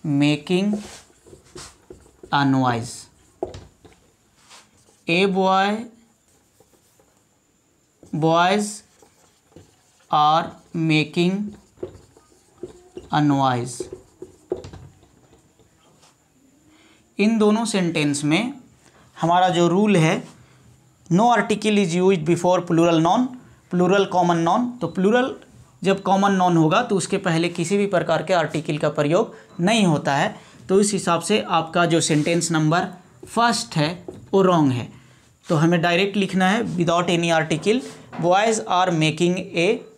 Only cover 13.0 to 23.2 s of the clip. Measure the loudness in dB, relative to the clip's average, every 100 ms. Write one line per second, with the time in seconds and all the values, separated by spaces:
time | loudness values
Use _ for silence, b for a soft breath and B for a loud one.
13 | -6 0 2 2 0 0 -4 -10 -14 -14
14 | -20 _ -20 _ _ -10 -10 -20 -20 _
15 | _ _ _ _ _ _ _ _ _ _
16 | _ _ _ _ _ _ _ b b b
17 | b -2 0 4 2 2 -2 -2 -2 0
18 | -2 0 0 0 -2 -8 -20 _ b b
19 | b -6 0 2 2 4 2 4 2 4
20 | 2 0 -6 B B B B B _ _
21 | _ 2 4 2 0 -2 0 0 0 2
22 | 2 2 0 0 2 0 0 2 4 4
23 | 2 2